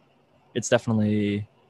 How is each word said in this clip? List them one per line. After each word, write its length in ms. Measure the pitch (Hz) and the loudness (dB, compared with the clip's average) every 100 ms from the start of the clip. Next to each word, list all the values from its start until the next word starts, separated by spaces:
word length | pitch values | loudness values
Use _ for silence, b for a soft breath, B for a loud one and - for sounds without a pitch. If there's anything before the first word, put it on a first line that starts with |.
| _ _ _ _ _ | _ _ _ _ _
it's 140 | 123 - | -8 0
definitely 800 | 120 - 110 107 107 104 104 107 _ _ | 0 2 0 0 0 0 -2 -6 _ _